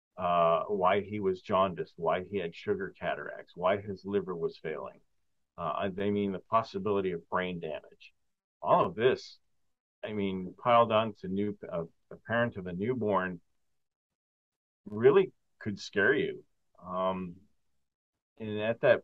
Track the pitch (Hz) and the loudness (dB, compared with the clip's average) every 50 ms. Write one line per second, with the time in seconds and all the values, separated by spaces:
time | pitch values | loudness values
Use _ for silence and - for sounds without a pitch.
0 | _ _ - - 92 87 87 87 85 82 82 80 - - 104 98 90 90 101 104 | _ _ -8 -4 0 2 4 4 4 4 4 2 0 -2 -2 2 2 2 2 2
1 | 98 101 107 107 101 95 92 90 - - 98 92 95 95 85 80 80 - _ - | 0 -4 -4 -2 -2 -2 -2 -2 -4 0 2 2 2 2 0 -6 -10 -10 _ -4
2 | 82 80 82 92 92 - 101 98 87 85 - - - 110 101 92 95 85 - - | -2 -2 0 -2 -2 -4 -6 -6 -6 -6 -8 -8 -4 -4 -4 -4 -4 -8 -8 -6
3 | 90 78 71 73 73 - - - - - - 85 87 92 104 98 98 107 98 90 | -4 -4 -4 -4 -6 -10 -12 -14 -16 -16 -6 -2 0 2 2 0 -2 -6 -10 -8
4 | - 98 101 101 87 90 90 82 82 80 - - - 80 78 69 65 60 - _ | -4 -2 -2 -2 -2 -2 -4 -4 -4 -4 -4 -6 -8 -8 -8 -8 -8 -12 -14 _
5 | _ _ _ _ _ _ _ _ _ _ _ - 87 78 - - 95 98 90 98 | _ _ _ _ _ _ _ _ _ _ _ -6 -4 -4 -2 -2 -4 -4 -4 -2
6 | 98 104 101 101 101 98 95 90 - - 110 113 107 - - 98 92 107 101 101 | -2 0 0 0 0 -2 -2 -6 -4 0 0 0 0 0 -6 -4 -2 0 0 0
7 | 92 92 87 82 - - - 92 92 92 90 85 82 78 73 69 - - - - | 0 -2 -4 -6 -6 -4 -2 -2 -2 -2 -4 -6 -6 -8 -8 -10 -12 -16 -20 -20
8 | - - _ _ _ _ _ _ _ _ _ - 78 90 143 180 135 98 87 107 | -20 -20 _ _ _ _ _ _ _ _ _ -4 0 2 4 4 2 2 0 2
9 | 117 131 104 - - - - _ _ _ _ _ _ _ _ _ _ _ _ _ | 2 2 2 0 -4 -12 -20 _ _ _ _ _ _ _ _ _ _ _ _ _
10 | - 113 107 104 98 98 95 95 92 92 - - - 123 120 117 117 107 110 107 | -10 -6 -4 -2 -2 -2 -2 -4 -6 -8 -10 -2 2 6 6 6 6 6 4 2
11 | 113 110 101 _ - 92 95 98 104 104 101 - - - 87 85 82 - _ _ | 2 0 -4 _ -8 -4 -2 -2 -2 -2 -4 -8 -8 -8 -6 -6 -6 -8 _ _
12 | _ - - - - - 113 117 120 117 - 98 90 92 87 87 101 120 131 123 | _ -20 -20 -14 -6 -2 0 0 0 0 -2 -6 -8 -8 -6 -4 -2 -2 -2 -2
13 | 107 104 98 92 92 92 90 87 _ _ _ _ _ _ _ _ _ _ _ _ | 0 0 2 2 0 -2 -6 -8 _ _ _ _ _ _ _ _ _ _ _ _
14 | _ _ _ _ _ _ _ _ _ _ _ _ _ _ _ _ - 104 104 107 | _ _ _ _ _ _ _ _ _ _ _ _ _ _ _ _ -16 -10 0 6
15 | 117 135 190 196 185 - - _ _ _ _ - - 110 101 - - - - 104 | 6 8 8 8 6 2 -2 _ _ _ _ -10 -8 -8 -6 -8 -8 -4 0 2
16 | 98 117 151 135 85 - - - - _ _ _ _ _ _ - - 90 90 92 | 4 4 4 2 0 -2 -4 -10 -14 _ _ _ _ _ _ -16 -10 -6 -4 -2
17 | 92 95 92 92 92 87 85 95 _ _ _ _ _ _ _ _ _ _ _ _ | 0 0 -2 -2 -6 -10 -12 -16 _ _ _ _ _ _ _ _ _ _ _ _
18 | _ _ _ _ _ _ _ - 113 107 104 104 107 113 117 - - 131 110 - | _ _ _ _ _ _ _ -12 -8 -6 -4 -2 -2 -2 0 2 4 4 4 4